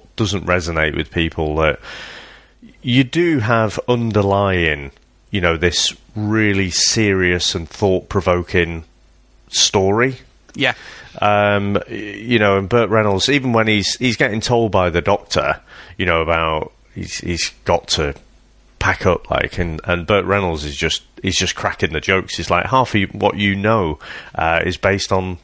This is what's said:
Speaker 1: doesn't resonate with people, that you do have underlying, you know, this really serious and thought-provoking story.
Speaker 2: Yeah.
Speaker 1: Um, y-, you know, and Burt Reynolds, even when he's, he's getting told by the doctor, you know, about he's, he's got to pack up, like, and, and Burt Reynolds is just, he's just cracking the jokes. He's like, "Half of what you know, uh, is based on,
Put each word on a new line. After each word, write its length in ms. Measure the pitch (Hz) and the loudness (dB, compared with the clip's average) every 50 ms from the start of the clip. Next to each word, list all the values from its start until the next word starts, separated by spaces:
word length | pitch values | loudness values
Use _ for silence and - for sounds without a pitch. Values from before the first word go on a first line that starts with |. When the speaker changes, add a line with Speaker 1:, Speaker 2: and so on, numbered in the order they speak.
| - - - | -8 -12 -4
Speaker 1:
doesn't 300 | - 113 98 92 95 78 | -2 -2 -2 -2 -4 0
resonate 500 | 90 90 90 82 85 82 80 78 78 73 | 0 0 0 0 -2 -2 0 0 0 0
with 160 | 80 80 - | -4 -6 -4
people, 440 | - 87 82 80 - - 80 76 76 78 | -2 -2 -2 -2 -2 -2 -4 -2 0 2
that 220 | 80 76 69 - - - - - - - - - - - - - - _ _ _ - - - _ | 2 2 0 -2 -6 -16 -18 -16 -16 -18 -18 -20 -20 -20 -20 -20 -20 _ _ _ -20 -20 -20 _
you 220 | - 139 120 131 131 | -4 0 2 2 2
do 360 | 120 - 165 175 170 160 135 | 2 2 0 0 2 0 0
have 400 | 107 110 120 113 110 107 - - - - | 0 2 2 2 2 0 -2 -4 -2 -2
underlying, 1040 | 123 120 117 113 101 104 98 98 98 101 101 98 92 90 85 80 76 71 71 69 - _ _ _ _ _ _ - | 0 0 0 0 0 0 2 2 2 2 2 2 2 2 2 0 0 -2 -6 -12 -16 _ _ _ _ _ _ -8
you 120 | - 101 | -4 0
know, 160 | 87 85 82 80 | 0 0 0 2
this 380 | 90 87 85 - - - - - _ - - | 0 0 0 0 -2 -2 -4 -6 _ -14 -8
really 540 | 107 104 104 107 110 107 104 101 98 98 90 | -6 -2 0 0 2 2 2 2 2 0 0
serious 840 | 85 - - - - 117 110 104 98 95 92 90 90 87 - - - | -2 -2 0 0 2 2 2 2 2 2 2 2 2 2 0 -2 -4
and 120 | 92 82 76 | -4 -8 -8
thought-provoking 1120 | - - 107 98 92 90 - - - 101 87 92 87 90 85 - - 92 85 80 85 82 80 - _ _ _ _ _ _ _ _ _ _ _ - | -6 0 2 2 2 2 0 -2 -4 -2 0 2 0 0 0 0 0 0 0 0 -2 -10 -12 -14 _ _ _ _ _ _ _ _ _ _ _ -6
story. 680 | - - - - - 104 95 95 101 113 120 135 131 - - - _ _ _ _ - | -2 0 0 2 2 2 2 4 2 2 2 0 -2 -6 -16 -20 _ _ _ _ -6
Speaker 2:
Yeah. 180 | - 135 127 120 - - - - - - - - - | -2 0 0 -2 -2 -10 -20 -20 -20 -20 -14 -6 0
Speaker 1:
Um, 520 | - 104 104 104 104 104 101 101 101 101 101 98 - - | 2 4 4 4 4 4 2 2 0 0 0 -2 -2 -4
y-, 60 | 107 | -10
you 440 | 101 104 104 101 101 107 120 123 113 | -10 -10 -10 -12 -10 -4 0 2 2
know, 180 | 107 101 98 98 | 4 4 2 2
and 100 | 98 95 | 2 2
Burt 220 | 120 120 117 95 | 2 2 2 4
Reynolds, 400 | 107 110 107 104 98 95 - - | 2 2 2 2 2 0 2 2
even 240 | 139 143 127 131 117 | 0 0 2 2 2
when 140 | 113 110 110 | 2 4 4
he's, 280 | 107 104 95 - - - | 2 2 2 0 -4 -2
he's 200 | 120 127 110 - | -2 -2 0 0
getting 240 | 147 123 101 113 | 0 0 0 -2
told 300 | - - 127 117 113 110 | -2 0 2 2 2 2
by 180 | 95 98 90 90 | 2 2 2 2
the 120 | 80 87 | 2 0
doctor, 580 | - - 101 - - - - - 67 71 71 - - - - - - - - - | 2 2 0 0 0 -2 -2 -2 0 0 -2 -4 -6 -20 -20 -20 -20 -14 -6 -4
you 80 | 92 | 0
know, 160 | 87 85 82 | 2 2 2
about 500 | 80 78 85 82 82 80 80 78 - - _ _ _ _ - | 2 2 0 0 2 0 0 -2 -4 -6 _ _ _ _ -12
he's, 240 | - 87 82 - - | -12 -10 -10 -10 -8
he's 300 | - - 87 82 - - - - - | -6 -6 -4 -4 -4 -6 -8 -8 -2
got 220 | - 87 82 - - | 0 0 0 0 -2
to 260 | - - 78 73 71 - - _ _ _ _ _ _ _ _ _ _ - | -2 -2 -2 -2 -4 -8 -14 _ _ _ _ _ _ _ _ _ _ -2
pack 260 | - 92 95 - - | 0 0 0 0 2
up, 240 | 98 87 - - - | 0 0 0 -2 -4
like, 280 | - 67 - - - - | -2 -2 -2 -4 -4 -4
and, 200 | 87 85 80 78 - | -4 -4 -4 -6 -4
and 240 | - 87 87 82 - | -2 -2 -2 0 0
Burt 180 | 107 98 92 | 0 0 2
Reynolds 400 | 92 98 101 98 87 82 78 73 | 2 0 0 0 0 -2 -4 -6
is 100 | 73 71 | -8 -6
just, 280 | - 85 80 - - - _ - - | -4 -4 -2 -2 -4 -8 _ -14 -6
he's 160 | - 95 90 - | -4 -4 -2 -2
just 160 | 95 90 - | -2 -2 -4
cracking 380 | - - 98 - - - 80 76 | -2 -4 -4 -2 -2 -4 -2 -2
the 80 | 78 | -2
jokes. 340 | - - 95 95 90 - - - | -2 0 0 0 0 -4 -8 -8
He's 120 | 85 90 | -2 0
like, 160 | 92 87 90 | 0 0 0
"Half 300 | - 131 131 127 - - | 2 2 2 2 2 0
of 180 | 107 95 - - | 0 0 0 -2
what 240 | 107 98 101 - 90 | 0 0 0 2 2
you 180 | 104 101 98 | 0 0 0
know, 440 | 98 98 107 113 110 95 80 76 - - - - - - - - | 0 0 2 2 2 2 0 -2 -6 -10 -16 -16 -16 -18 -12 -6
uh, 280 | - 80 82 82 82 80 | -2 0 0 2 0 0
is 120 | 90 85 - | -2 -4 -2
based 340 | - 95 98 98 - - | 0 0 0 0 0 0
on, 260 | 98 95 92 92 90 85 | -2 0 0 -2 -6 -10